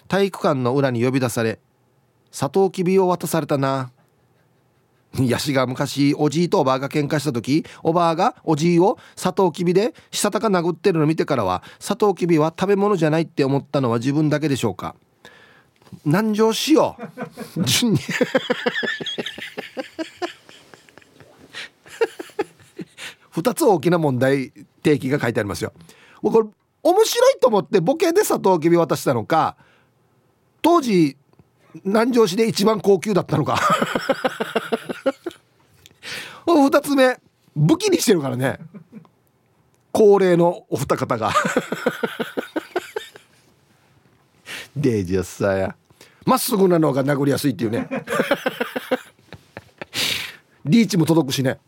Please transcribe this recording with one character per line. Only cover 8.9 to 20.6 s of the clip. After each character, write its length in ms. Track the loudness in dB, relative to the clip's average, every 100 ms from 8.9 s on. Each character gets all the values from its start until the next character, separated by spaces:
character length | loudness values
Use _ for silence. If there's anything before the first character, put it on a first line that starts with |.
| 0 -10 -6
サ 160 | -4
ト 160 | 0 0
ウ 40 |
キ 120 | 0
ビ 100 | 0
で 180 | 2 0 -4 -12
し 100 | -4
た 80 | -2
た 80 | 0
か 80 | 0
殴 260 | 0 0
っ 40 | 0
て 160 | 0
る 80 | 2
の 60 | 0
見 100 | 0
て 80 |
か 100 | 0
ら 100 | 0
は、 200 | 0 -2 -6 -14
サ 160 | -6 0
ト 140 | 0
ウ 40 |
キ 140 | 2 2
ビ 100 | 2
は 160 | 2 0
食 100 | 0
べ 80 | 2
物 200 | 2 2
じ 80 |
ゃ 60 | 2
な 80 | 0
い 40 |
っ 40 | -2
て 180 | -2
思 140 | 0 0
っ 40 |
た 180 | -2 -2
の 100 | 0
は 80 | 0
自 140 | 0
分 160 | 0 0
だ 100 | 0
け 100 | -2
で 60 |
し 100 | -2
ょ 60 | -4
う 60 | -6
か。 180 | -14 -16 _ _ -20 -20 -20 _ _ _ -20 -8
南 300 | 0 0 0
城 180 | 2 0
市 220 | 0 2
よ。 220 | 2 2 -4 -16 -14 -16
<laughs> 280 | -16 -12 -4
順 360 | -2 0 2
に。 40 | 0
<laughs> 60 | -2 -2 -2 -2 -4 -4 -4 -4 -6 -8 -10 -10 -12 -12 -16 -14 -14 -14 -14 -12 -14 -10 -12 -12 _ -20